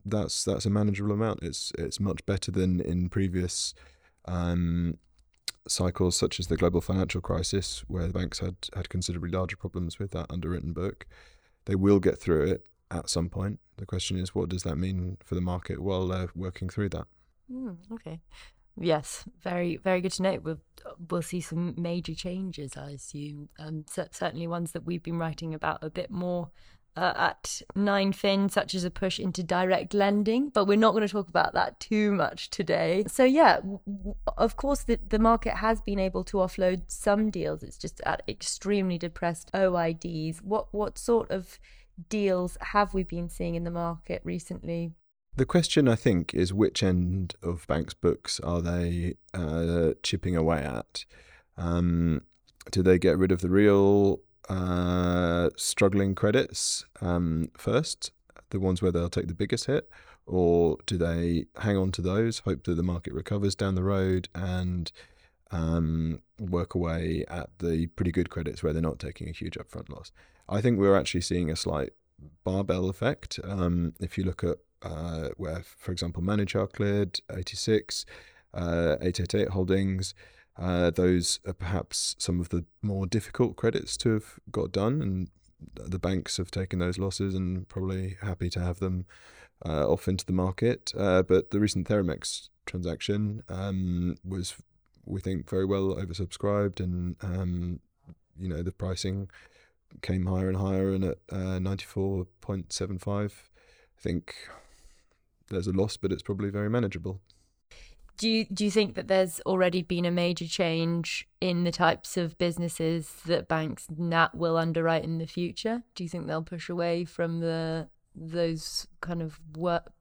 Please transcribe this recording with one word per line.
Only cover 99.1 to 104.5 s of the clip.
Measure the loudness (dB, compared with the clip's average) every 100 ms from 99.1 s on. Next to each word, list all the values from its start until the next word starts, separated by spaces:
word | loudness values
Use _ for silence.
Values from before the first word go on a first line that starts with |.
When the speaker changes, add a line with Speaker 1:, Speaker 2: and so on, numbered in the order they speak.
| -4 -8 -14 -20 _ _ _ _ -12
Speaker 1:
came | -4 -2 0
higher | 0 0
and | 0
higher, | 0 0 2
and | 0
at, | 0 -4 -8
uh, | -6 -4 -2
ninety-four | -2 -4 -6 -4 -2 -2 -4 _
point | -8 -6 -6
seven | -6 -6 -4
five, | -4 -2 -4 -8 _ _ _ _ _ _
I |
think | -4 -4 -6 -18 -18